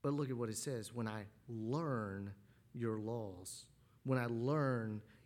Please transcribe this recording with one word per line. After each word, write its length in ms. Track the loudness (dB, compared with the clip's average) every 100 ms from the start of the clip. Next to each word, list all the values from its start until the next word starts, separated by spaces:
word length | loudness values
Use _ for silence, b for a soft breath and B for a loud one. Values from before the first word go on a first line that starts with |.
But 120 | 0
look 160 | 0 0
at 80 | 0
what 120 | 0
it 80 | -2
says, 360 | -2 -4 -4
"When 140 | -2 -2
I 200 | -2 -8 -14 -8
learn 840 | -4 0 0 2 0 0 -4 -6 -10 b b b
your 240 | -2 0 0
laws, 680 | 0 -2 -4 -8 -10 -12 -14 -20 b b
when 140 | 2 4
I 100 | 4
learn 720 | 2 4 4 4 4 0 -4 -6 B